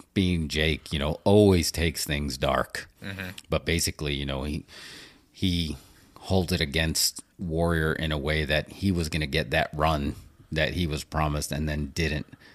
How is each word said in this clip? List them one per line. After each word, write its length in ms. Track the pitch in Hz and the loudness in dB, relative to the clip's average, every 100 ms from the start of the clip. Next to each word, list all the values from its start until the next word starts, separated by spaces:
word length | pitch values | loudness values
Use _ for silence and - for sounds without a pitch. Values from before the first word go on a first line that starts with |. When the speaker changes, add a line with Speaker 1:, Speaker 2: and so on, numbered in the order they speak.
| - | -4
Speaker 1:
being 340 | - 92 87 76 | 0 2 2 0
Jake, 460 | 78 80 73 - | 0 0 0 -4
you 60 | 78 | -4
know, 200 | 73 80 | -2 0
always 480 | 101 104 104 90 80 | 6 8 8 8 4
takes 340 | - 82 - - | 0 0 0 -2
things 320 | 73 71 65 | -2 -2 -2
dark. 500 | 71 64 - - - - | 0 0 0 -6 -12 -14
Speaker 2:
Mm-hmm. 260 | 101 95 92 - - | -12 -10 -10 -12 -4
Speaker 1:
But 160 | 78 - | -4 0
basically, 480 | 85 - - 73 | 0 0 -4 -4
you 120 | 69 69 | -4 -4
know, 180 | 69 | -4
he, 220 | 73 76 - - - - - - _ | -4 -6 -8 -16 -18 -18 -20 -20 _
he 460 | - 95 87 80 71 - - - - | -4 0 0 -2 -6 -12 -20 -20 -12
holds 320 | - 95 82 | 0 2 2
it 100 | 90 | 0
against 600 | 73 80 80 80 - - - - | 0 0 0 0 -2 -4 -14 -10
Warrior 540 | 90 80 85 82 80 | -4 0 2 2 0
in 180 | - 80 | 0 -2
a 60 | 76 | -2
way 260 | 71 78 76 | 0 0 0
that 240 | 76 - | 0 -2
he 200 | - 98 | -2 0
was 180 | 87 80 | 0 0
gonna 160 | 80 73 | -2 -2
get 220 | 78 71 | -2 0
that 200 | 80 - | 0 0
run 420 | 73 78 76 71 - - - - | 0 0 2 -2 -6 -12 -20 -6
that 220 | 78 76 90 | -2 0 0
he 100 | 85 | -2
was 180 | 73 | -2
promised 480 | - 78 78 73 - | -4 0 0 0 -4
and 160 | 71 78 | -4 -4
then 240 | 71 71 78 | -4 -4 -2
didn't 320 | 80 76 - - - | -2 -2 -6 -16 -20